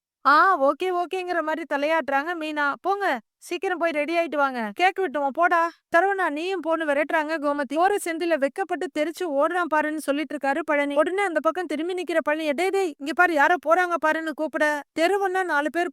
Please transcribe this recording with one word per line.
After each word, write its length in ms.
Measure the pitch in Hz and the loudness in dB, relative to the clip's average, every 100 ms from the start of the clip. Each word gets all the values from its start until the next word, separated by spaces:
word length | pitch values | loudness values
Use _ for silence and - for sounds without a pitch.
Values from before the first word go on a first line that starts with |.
| _ _ | _ _
ஆ, 100 | - 294 370 349 | 4 6 6 4
ஓகே, 260 | 269 302 370 | 2 2 0
ஓகேங்கிற 480 | 349 349 370 359 349 | -2 -2 -4 -2 -2
மாதிரி 240 | 311 311 320 | -2 -4 -4
தலையாட்டுறாங்க 560 | 285 294 320 269 277 311 | -2 0 0 0 -2 -2
மீனா. 380 | 349 311 302 285 - | -4 -4 -2 -2 -2
"போங்க, 260 | 349 403 381 254 - _ | -2 0 0 -2 -6 _
சீக்கிரம் 400 | - 349 381 349 | -10 -6 -4 0
போய் 120 | 330 | 0
ரெடி 240 | 302 294 339 | 0 0 0
ஆயிட்டு 180 | 330 294 | 0 0
வாங்க, 340 | 277 254 214 | 0 -2 -6
கேக் 260 | 202 370 392 | 0 0 2
வெட்டுவோம் 320 | 370 285 277 | -2 -2 -2
போடா." 380 | 269 349 349 339 - _ | 2 2 4 2 -4 _
"சரவணா, 380 | 339 381 392 349 | 2 4 2 -2
நீயும் 320 | 294 349 381 | -2 -4 -4
போன்னு" 220 | 302 320 311 | -2 0 0
விரட்டுறாங்க 460 | 285 311 330 302 320 | 0 2 0 0 -2
கோமதி. 360 | 285 285 269 | -2 -2 -2
போற 220 | 294 370 403 | 2 2 2
செந்தில 320 | 349 320 339 311 | -2 -4 0 0
வெக்கப்பட்டு 480 | 277 - 392 339 349 302 | 0 -2 -4 -4 -4 -2
தெரிச்சு 260 | 311 311 370 | -2 -4 -4
ஓடுறான் 420 | 277 320 349 339 | 0 0 0 0
பாருன்னு 220 | 302 302 311 | 0 0 -2
சொல்லிட்டு 380 | 285 285 311 | -4 -4 -4
இருக்காரு 260 | 285 277 277 | -4 -2 -2
பழனி. 300 | 320 285 285 | 0 0 2
உடனே 280 | 285 320 381 | 2 2 0
அந்த 180 | 392 311 | -2 0
பக்கம் 260 | 320 330 339 | -2 -2 -4
திரும்பி 280 | 294 330 | -4 -4
நிக்கிற 260 | 370 339 330 | -6 -2 -2
பழனி, 280 | 294 311 311 | 0 -2 -2
"டேய், 200 | 277 381 | 0 0
டேய், 220 | 381 370 - | 0 -2 -4
இங்க 140 | 285 | -4
பாரு, 200 | 320 359 | 2 2
யாரோ 240 | 311 294 349 285 | 4 4 4 2
போறாங்க 300 | 339 359 339 311 | 2 2 0 0
பாருன்னு" 280 | 311 320 | 0 -4
கூப்பிட, 460 | 277 311 294 302 294 - - | -4 -4 0 0 -2 -6 0
தெருவுன்னா 420 | 339 392 392 370 | 2 2 0 0
நாலு 260 | 359 294 294 | 0 0 0
பேர் 200 | 330 349 | -2 -2